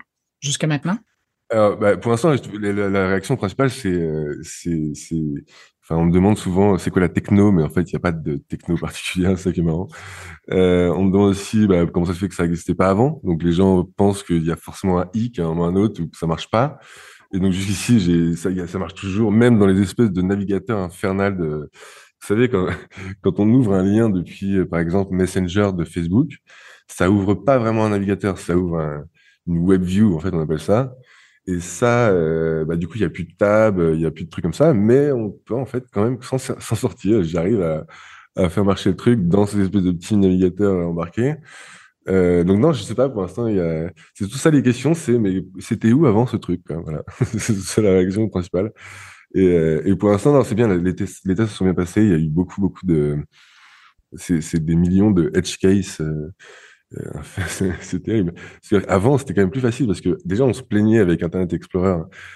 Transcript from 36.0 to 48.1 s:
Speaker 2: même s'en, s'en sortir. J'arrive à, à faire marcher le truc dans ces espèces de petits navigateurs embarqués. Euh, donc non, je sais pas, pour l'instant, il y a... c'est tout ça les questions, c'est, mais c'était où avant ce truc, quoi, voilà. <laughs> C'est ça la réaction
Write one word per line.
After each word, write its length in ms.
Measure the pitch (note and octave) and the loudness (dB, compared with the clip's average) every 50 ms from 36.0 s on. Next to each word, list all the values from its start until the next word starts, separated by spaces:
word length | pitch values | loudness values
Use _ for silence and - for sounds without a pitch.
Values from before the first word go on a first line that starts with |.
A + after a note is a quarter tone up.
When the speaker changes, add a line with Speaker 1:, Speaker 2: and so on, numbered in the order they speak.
| G#2 | -2
Speaker 2:
même 140 | A#2+ C3 B2+ - | 0 -2 -4 -6
s'en, 160 | - C3 B2+ | -6 -6 -6
s'en 360 | - - A2 - - - A2+ | -6 -6 -10 -10 -6 -6 -4
sortir. 480 | - C3 - - - - F#2+ A2+ A2 E2+ | -2 -2 -4 -4 -4 -2 0 2 2 2
J'arrive 380 | D#2+ F2 E2+ E2 G2 A#2+ G2+ | 0 -2 -2 0 0 0 0
à, 240 | F2 D#2+ D#2 D#2 D#2+ - - - - - - - - _ _ | 0 -2 -2 -4 -8 -12 -18 -20 -20 -20 -20 -20 -20 _ _
à 140 | - F#2+ E2+ | -2 -2 0
faire 160 | - G#2+ G2 | 0 0 2
marcher 240 | G2 F#2+ - - G2+ | 2 0 2 0 -2
le 80 | F2 | -2
truc 320 | F2 - A#2+ B2 A2+ F2 E2+ | 2 2 2 2 2 2 2
dans 160 | E2+ G2+ G#2 | 4 4 2
ces 160 | F#2+ G2+ G2+ | 2 2 0
espèces 220 | G2 F#2 F#2 G2+ F2+ | 0 0 0 0 0
de 100 | F#2 F2+ | 0 -2
petits 240 | E2+ - - A2 | -2 -4 -2 0
navigateurs 720 | G2+ G2 F#2 F#2 F#2 F#2 F2+ F2+ F#2 G2+ G2+ F#2+ F2 F2 E2+ | 2 4 4 4 4 2 0 0 0 0 0 0 0 -2 -2
embarqués. 460 | E2+ E2+ E2+ E2+ - A2 A#2+ C#3+ D3+ D3+ - - - - - - - - - _ _ _ _ F2+ | -4 -6 -6 -6 -4 -2 -2 -2 -2 -4 -10 -18 -20 -20 -20 -20 -20 -20 -20 _ _ _ _ -2
Euh, 360 | F#2+ F#2 F2+ F2 F2 F2 E2+ | 0 2 4 4 4 2 4
donc 160 | F#2 G2 G#2 | 4 4 4
non, 120 | B2+ E3+ D#3 | 4 2 0
je 100 | A#2 - | 0 -4
sais 120 | - G2 | -6 -4
pas, 160 | A#2+ C3 C#3 | -2 -2 -2
pour 100 | A#2+ G#2 | -2 -4
l'instant, 260 | F#2 E2+ - B2 A#2+ | -6 -6 -6 -6 -4
il 100 | A2+ G#2 | -2 -2
y 40 | F#2+ | 0
a... 300 | E2+ E2 E2 D#2+ E2 E2+ - _ - _ _ | 0 -2 -2 -4 -6 -8 -10 _ -20 _ _
c'est 120 | - G#2 | -8 -8
tout 120 | G2 B2+ C3+ | -8 -6 0
ça 120 | - E3 | 2 4
les 120 | D3+ C#3 A#2 | 4 4 4
questions, 320 | B2 A#2 A#2 - D3 E3 | 2 0 2 0 0 0
c'est, 240 | E3 - A#2 A#2+ A#2+ | 0 0 0 0 2
mais 260 | G#2+ F#2+ F#2+ F#2+ E2 - - F2+ | 2 0 -2 -2 -4 -8 -12 -18
c'était 340 | - - A#2 F#2+ - A2 A#2+ | -6 -6 -4 0 2 4 4
où 140 | D3 E3 | 6 4
avant 200 | B2+ G2 A2 B2 | 4 4 4 2
ce 120 | A#2 - G2 | 0 -2 -6
truc, 240 | - - F2 F2+ - | -4 -4 -6 -6 -6
quoi, 100 | - D2+ | -10 -10
voilà. 260 | E2 F2 D#2+ D#2 - - - - | -10 -8 -8 -10 -10 -10 -12 -6
<laughs> 80 | - | -4
C'est 340 | A#2 - - G2 - - G#2+ | -4 -4 -2 -4 -4 -2 -4
ça 280 | F#2+ F2+ - - A2+ G#2+ | -4 -4 -2 0 2 4
la 80 | G2 | 4
réaction 360 | F#2 F#2 F#2 F#2+ | 4 4 4 2